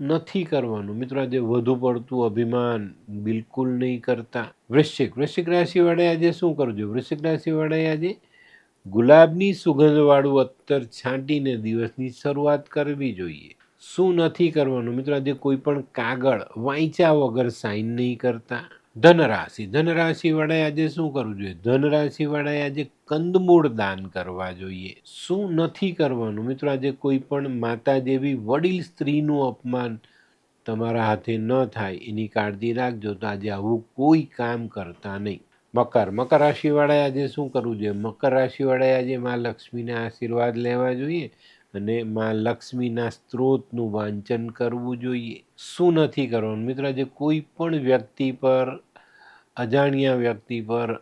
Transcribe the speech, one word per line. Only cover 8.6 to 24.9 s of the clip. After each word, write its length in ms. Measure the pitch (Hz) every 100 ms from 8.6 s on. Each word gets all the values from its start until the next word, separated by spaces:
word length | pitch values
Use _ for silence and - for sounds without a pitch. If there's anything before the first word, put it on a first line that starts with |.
| _ _ 98
ગુલાબની 680 | 104 120 156 165 170 196
સુગંધવાળું 880 | 180 175 143 151 151 147 143 139 139
અત્તર 440 | 127 _ - 139
છાંટીને 720 | 117 - 127 135 135 147 135 117
દિવસની 540 | 110 113 117 - 127
શરૂઆત 580 | - 143 139 147 147 143
કરવી 460 | 151 147 139 135
જોઈએ. 420 | 92 87 76 78 - _ _ - -
શું 200 | 185 170
નથી 360 | 165 160 170
કરવાનું? 440 | 156 135 127 120 123
મિત્રો, 200 | 135 143
આજે 180 | 135
કોઈ 220 | 135 139 135
પણ 260 | 147 143
કાગળ 600 | 131 - 117 127 135 110 - 110
વાંચ્યા 540 | 123 147 160 - 165
વગર 380 | 151 131 117 120
સાઇન 360 | 120 110 107 113
નહીં 320 | 120 123 120
કરતા. 460 | 123 113 - 120 - - _ 110
ધનરાશિ, 680 | 160 170 135 98 80 - 101
ધનરાશિવાળાએ 960 | 131 165 165 165 156 165 156 151 160
આજે 260 | 156 147 156
શું 260 | 165 156
કરવું 240 | 135 110 98
જોઈએ? 160 | 101
ધનરાશિવાળાએ 1080 | 85 107 135 147 151 143 143 147 147 147 147
આજે 280 | 143 139 139 _ -
કંદમૂળ 600 | 151 175 185 180 175 147
દાન 380 | 110 98 95 95
કરવા 460 | 92 90 90 92
જોઈએ. 500 | 90 95 92 92